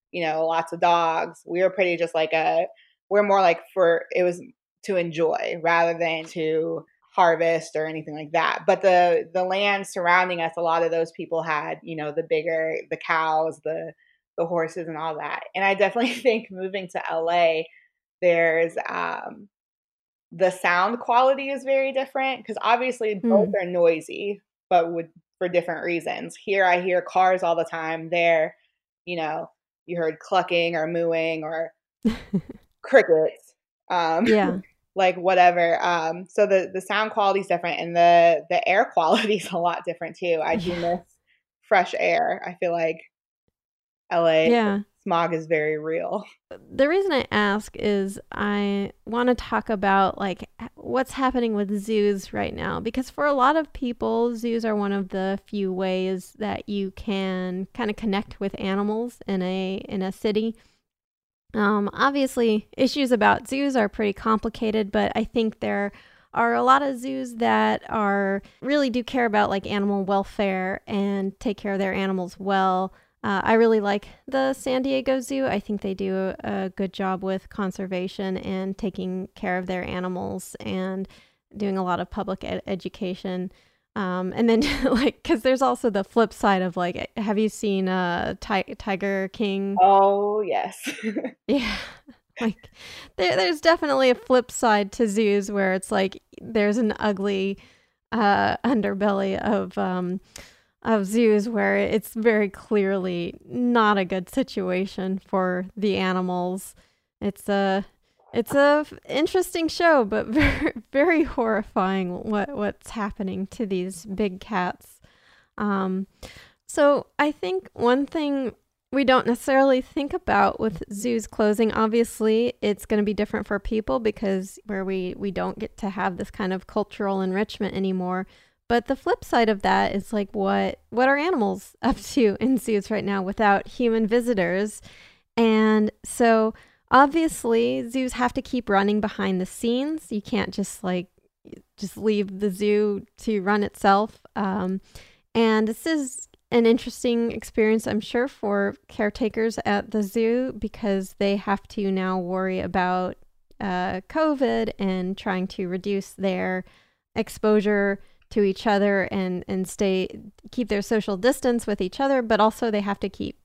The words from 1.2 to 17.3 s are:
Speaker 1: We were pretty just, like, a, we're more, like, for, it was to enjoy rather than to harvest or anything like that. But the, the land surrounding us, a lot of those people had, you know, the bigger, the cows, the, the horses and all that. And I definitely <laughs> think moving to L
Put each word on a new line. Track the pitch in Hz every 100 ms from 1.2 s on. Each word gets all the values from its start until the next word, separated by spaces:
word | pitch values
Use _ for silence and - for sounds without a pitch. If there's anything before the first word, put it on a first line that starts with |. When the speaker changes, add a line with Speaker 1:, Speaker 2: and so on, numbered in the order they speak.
| 165 165 -
Speaker 1:
We | 175
were | 185
pretty | 185 180 170
just, | 165
like, | 160 156
a, | 160 160 165 180 - _ _ -
we're | 202
more, | 202 196
like, | 180 170 -
for, | 190 170 165 -
it | 175
was | 180 175 - _ _ _
to | - 185
enjoy | 175 160 160 - - 175
rather | 165 170 170 165
than | 165 160 160
to | 165 156 160 165 160 - _ _
harvest | - 175 160 170 165 160
or | 156 156
anything | 156 151
like | 151 151
that. | 160 - - 165
But | 190
the, | 196 180 175 165 165
the | 185
land | 185 190 202 196 190
surrounding | 196 175 180 185 175
us, | 165 165
a |
lot | 170 170
of | 165
those | 165 165
people | - 160 165
had, | 165 151 160 156
you | 170 160
know, | 151
the | 147
bigger, | 160 160 165 160 160 160 -
the | 160
cows, | - 165 160 156 160 156
the, | 156 165 165 - _ _ _ -
the | 170
horses | 170 160 180 165
and | 156
all | 160 151
that. | 147 190 - 180
And |
I | 196
definitely | 196 190 240 240
<laughs> | -
think | 254 226 226
moving | 185 185 196 180
to | - -
L | 165 160